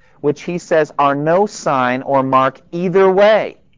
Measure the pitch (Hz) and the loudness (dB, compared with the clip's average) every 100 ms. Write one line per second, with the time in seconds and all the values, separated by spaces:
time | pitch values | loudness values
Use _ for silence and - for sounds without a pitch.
0 | _ _ 143 147 - 175 - 160 151 - | _ _ -4 -4 -6 -8 -2 -2 0 0
1 | 143 143 151 175 208 - 175 135 123 127 | -2 0 0 0 0 -4 -4 -2 -2 -4
2 | - 139 131 131 131 - _ 170 185 185 | -2 -2 0 0 0 -4 _ -6 -2 2
3 | 190 190 208 214 113 - _ | 2 4 4 2 0 -10 _